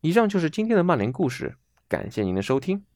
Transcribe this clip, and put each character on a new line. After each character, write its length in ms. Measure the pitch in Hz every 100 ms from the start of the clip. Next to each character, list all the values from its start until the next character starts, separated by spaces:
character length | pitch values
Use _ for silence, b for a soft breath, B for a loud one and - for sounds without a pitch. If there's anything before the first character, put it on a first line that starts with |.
以 100 | 156
上 160 | 190 220
就 100 | 196
是 120 | 165
今 160 | 160 220
天 100 | 220
的 80 |
曼 140 | 175 151
联 120 | 104
故 160 | 127 156
事， 300 | 123 - - _ _ _
感 220 | - -
谢 120 | -
您 120 | 98
的 80 | 92
收 180 | 101 135
听 240 | 131 196 202